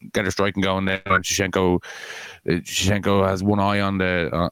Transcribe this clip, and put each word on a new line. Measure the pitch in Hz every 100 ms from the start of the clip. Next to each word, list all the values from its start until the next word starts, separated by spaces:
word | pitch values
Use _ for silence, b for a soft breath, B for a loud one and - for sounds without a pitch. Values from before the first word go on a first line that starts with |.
| -
get | - 95
her |
striking | - 98 95
going | 95 95 95
then. | 95 98
And | 95
Shevchenko, | 92 - 95 87 92 90
uh, | - - - - - - -
Shevchenko | 85 - - 92 101 101 98 95
has | 95
one | 101 104
eye | 98 101
on | 98 98
the, | 92 90 80
uh, | 82 87